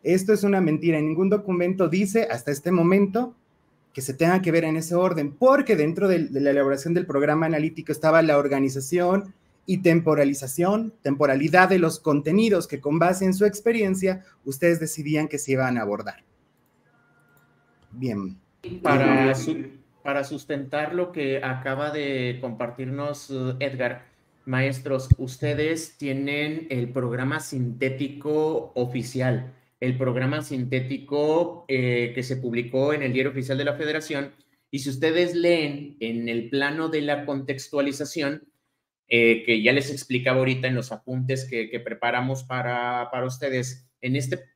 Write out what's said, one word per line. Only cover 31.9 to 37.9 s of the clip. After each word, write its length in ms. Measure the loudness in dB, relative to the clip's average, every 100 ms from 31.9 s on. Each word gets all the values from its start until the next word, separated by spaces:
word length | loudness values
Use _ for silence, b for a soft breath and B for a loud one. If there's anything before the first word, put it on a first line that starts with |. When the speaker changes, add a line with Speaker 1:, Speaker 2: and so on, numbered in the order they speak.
| 0 -2 -4
Speaker 2:
que 80 |
se 140 | -6 -6
publicó 560 | -4 -4 -2 0 0
en 100 | 0
el 100 | 0
Diario 180 | 0 0
Oficial 260 | -2 -4 -2
de 80 | -2
la 100 | -2
Federación, 560 | -4 -4 -4 -6 -6 _ _ _ _
y 80 | -8
si 100 | -6
ustedes 460 | 0 2 2 2 2
leen 600 | 2 4 2 -4 -10 -8
en 280 | -6 -4 -4
el 200 | -4 -2
plano 400 | -2 -2 -2 -2
de 120 | -2
la 240 | -2 -2 -2
contextualización, 1200 | -6 -6 -8 -4 -2 -2